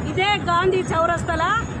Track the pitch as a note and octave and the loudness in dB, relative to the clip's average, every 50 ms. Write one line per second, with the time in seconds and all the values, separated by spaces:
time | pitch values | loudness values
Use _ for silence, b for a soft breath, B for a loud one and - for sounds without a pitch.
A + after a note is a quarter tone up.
0 | - - - - F#4+ G4+ G#4 G4 G4+ F4 E4+ E4+ F#4 F#4+ F#4 F#4 B3+ B3+ E4+ E4 | -6 -4 -2 0 0 2 0 0 0 0 2 2 2 2 2 2 0 0 0 0
1 | E4 E4+ E4+ D#4+ - F4 E4 D#4+ E4 F#4 G#4 A4+ A4+ - - - | 2 2 0 0 -2 -2 -2 0 0 0 0 0 -2 -4 -8 -8